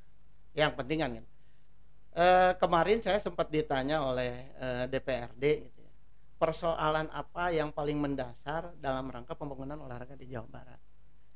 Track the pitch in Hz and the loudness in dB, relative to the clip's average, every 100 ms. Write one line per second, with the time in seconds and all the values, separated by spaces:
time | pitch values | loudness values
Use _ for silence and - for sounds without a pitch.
0 | - - - - - 147 151 127 123 160 | -12 -12 -12 -12 -4 2 2 2 0 0
1 | 139 113 - - - - - - - - | 0 -2 -10 -12 -12 -12 -12 -12 -12 -12
2 | - 170 180 180 185 180 180 170 165 226 | -4 6 8 10 8 6 6 6 6 4
3 | 202 202 202 - 165 156 147 135 135 156 | 4 2 2 0 2 2 2 2 2 2
4 | 135 127 123 123 135 - 131 123 127 131 | 2 2 0 -4 -10 -6 -4 -2 0 -2
5 | - 120 117 120 143 151 - - - - | 0 -2 -4 0 2 2 -2 -12 -12 -12
6 | - - - - 165 160 170 160 156 156 | -12 -12 -12 0 0 2 0 2 2 2
7 | 156 143 - 170 180 160 151 156 147 147 | 0 -6 -6 -2 2 2 0 0 0 2
8 | 143 135 123 - 139 160 170 165 139 131 | 0 0 -4 -6 -4 -4 -6 -6 -2 -2
9 | 131 123 117 165 147 135 135 151 135 123 | -4 -8 -8 -6 -6 -6 -8 -8 -8 -10
10 | 123 139 127 127 110 123 123 - - - | -10 -12 -8 -8 -8 -10 -14 -14 -14 -14
11 | - - - | -14 -14 -14